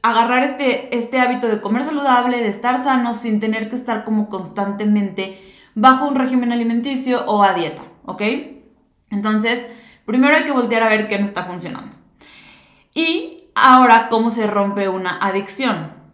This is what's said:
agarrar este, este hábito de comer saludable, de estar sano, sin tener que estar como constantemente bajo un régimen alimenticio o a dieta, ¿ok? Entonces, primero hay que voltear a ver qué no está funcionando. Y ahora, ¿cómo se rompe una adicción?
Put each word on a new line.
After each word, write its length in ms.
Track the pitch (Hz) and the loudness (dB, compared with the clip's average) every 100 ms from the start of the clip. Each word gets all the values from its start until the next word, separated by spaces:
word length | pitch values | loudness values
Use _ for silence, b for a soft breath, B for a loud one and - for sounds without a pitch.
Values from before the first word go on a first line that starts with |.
agarrar 420 | 226 226 233 247 | 0 2 2 2
este, 520 | 285 285 269 - - 240 | 0 0 0 -2 -2 -6
este 240 | 226 262 | -2 0
hábito 280 | 247 233 233 | 0 0 -2
de 120 | 214 | -2
comer 240 | 202 233 | -2 -2
saludable, 540 | 277 294 277 247 247 247 | -2 -2 2 2 2 0
de 100 | 220 | -2
estar 340 | 202 240 254 | -2 -2 0
sano, 320 | 269 262 240 | 0 0 0
sin 260 | 226 233 214 | -4 -2 -2
tener 280 | 214 220 220 | 0 -4 -4
que 80 | 247 | -8
estar 280 | - 220 | -6 -6
como 260 | - 214 208 | -2 -2 -2
constantemente 1120 | 190 185 - 202 202 214 208 202 - 190 B B B B - | -6 -8 -6 -6 -2 2 2 0 -4 -8 B B B B 2
bajo 320 | 262 262 285 | 4 4 2
un 80 | 262 | 0
régimen 360 | 254 254 240 | 0 0 0
alimenticio 720 | 240 233 233 277 262 262 247 - | -2 0 -2 -2 -4 -2 -2 0
o 180 | 208 | 2
a 100 | 196 | 4
dieta, 300 | 180 160 - - _ - | 2 -4 -8 -18 _ -14
¿ok? 160 | 180 208 285 - - _ _ _ _ _ | -6 -4 -4 -8 -20 _ _ _ _ _
Entonces, 560 | 202 214 214 226 240 - B B B - | -4 -2 0 0 -2 -6 B B B -4
primero 300 | 254 285 311 | 2 4 4
hay 80 | |
que 80 | 294 | 2
voltear 320 | 262 226 226 | 0 0 0
a 60 | 226 | 2
ver 180 | 214 208 | 0 0
qué 100 | 196 | -2
no 60 | 202 | -4
está 180 | - | -4
funcionando. 520 | 175 180 170 - - - _ _ b b b b b b b | -8 -10 -10 -12 -16 -20 _ _ b b b b b b b
Y 520 | - 330 339 - - _ - | -4 -2 -2 -6 -16 _ 4
ahora, 540 | 262 254 247 226 - | 8 8 8 6 4
¿cómo 200 | 226 233 | 0 0
se 180 | 226 208 | 0 -2
rompe 420 | 202 202 202 196 | 0 -2 -2 -2
una 280 | 185 185 - | -2 -4 -4
adicción? 760 | 196 196 202 - 254 175 156 - - | -2 -2 -4 -4 -2 -2 -6 -16 -20